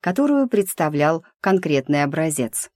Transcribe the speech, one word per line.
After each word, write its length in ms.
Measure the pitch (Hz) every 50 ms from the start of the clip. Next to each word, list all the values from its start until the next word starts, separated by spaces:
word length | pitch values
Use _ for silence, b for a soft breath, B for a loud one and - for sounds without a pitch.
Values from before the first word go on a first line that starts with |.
которую 480 | - 180 180 185 285 294 294 277 269 247
представлял 760 | - 202 202 190 - - 170 151 151 147 147 151 160 165 b b b _
конкретный 600 | - 196 190 190 180 165 151 135 135 - 147 143 143
образец. 680 | 143 143 160 160 160 147 - 127 110 - - - - _